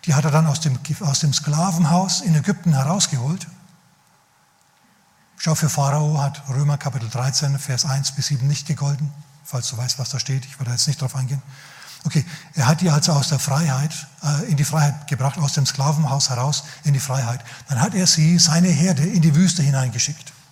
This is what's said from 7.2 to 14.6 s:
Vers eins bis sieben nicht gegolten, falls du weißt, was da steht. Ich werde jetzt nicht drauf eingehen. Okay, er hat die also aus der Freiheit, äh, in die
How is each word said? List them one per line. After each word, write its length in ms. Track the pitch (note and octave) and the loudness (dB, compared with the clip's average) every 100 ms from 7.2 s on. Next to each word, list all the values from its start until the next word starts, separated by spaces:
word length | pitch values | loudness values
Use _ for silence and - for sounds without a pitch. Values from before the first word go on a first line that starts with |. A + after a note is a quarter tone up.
| C3 C3 C#3+ C#3 | -2 -2 -2 -2
Vers 260 | - B2 | -2 -4
eins 280 | D#3+ C3+ C#3 | -2 -2 -2
bis 160 | - - | -4 -2
sieben 180 | C#3 C3+ | 0 0
nicht 200 | D3 - | 0 -2
gegolten, 460 | C3 C#3+ C#3+ D3 - - - | -2 -2 -2 -4 -6 -20 -20
falls 240 | - B2+ - | -10 -6 -6
du 80 | A#2 | -6
weißt, 220 | B2 - | -6 -4
was 100 | B2 | -6
da 100 | B2+ | -6
steht. 280 | - C3+ B2+ | -4 -4 -6
Ich 120 | - | -8
werde 120 | A#2+ | -6
jetzt 160 | B2 - | -2 -2
nicht 160 | C#3 | -2
drauf 140 | C3 C3+ | -4 -4
eingehen. 260 | C3 C#3 C#3 - - - - - | -4 -6 -8 -20 -20 -20 -20 -8
Okay, 200 | D#3+ D#3 - - - | -2 0 -2 -10 -10
er 120 | - B2+ | 0 2
hat 140 | D#3 | 4
die 80 | F3+ | 4
also 240 | D3 - | 4 4
aus 160 | D3 C3 | 2 2
der 100 | C3+ | -2
Freiheit, 680 | - C3 E3 C3 D3+ - - - | 0 0 0 0 -2 -6 -14 -8
äh, 280 | D3 D3 A#3 | -2 -2 0
in 60 | |
die 80 | D3 | 0